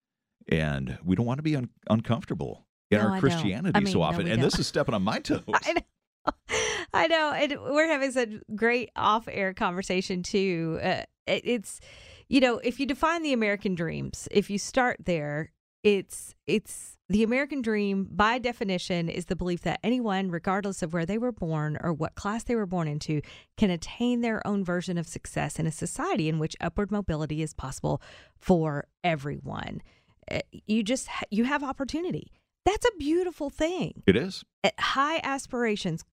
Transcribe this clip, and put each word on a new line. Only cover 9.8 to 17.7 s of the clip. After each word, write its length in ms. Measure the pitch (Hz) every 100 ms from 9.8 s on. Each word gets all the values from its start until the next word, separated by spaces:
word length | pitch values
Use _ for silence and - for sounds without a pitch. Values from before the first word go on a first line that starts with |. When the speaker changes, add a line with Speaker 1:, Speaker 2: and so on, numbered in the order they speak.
| 190 185 190 185
Speaker 2:
too. 560 | 180 202 190 165 165 160
Uh, 200 | 185 170 - _ -
it, 160 | 196
it's, 360 | - 240 - - - - - - -
you 120 | 269
know, 180 | 247 226
if 220 | 247 240
you 60 | 269
define 360 | 277 320 339
the 100 | 302
American 400 | 247 208 202 208
dreams, 520 | 175 165 147 135 - -
if 180 | 202 196
you 100 | 202
start 380 | - 262 247 -
there, 480 | - 165 147 147 160 _ _ _
it's, 520 | 214 196 - - - - -
it's 500 | 214 - - - - -
the 120 | 202
American 380 | 226 254 277 285
dream, 460 | 226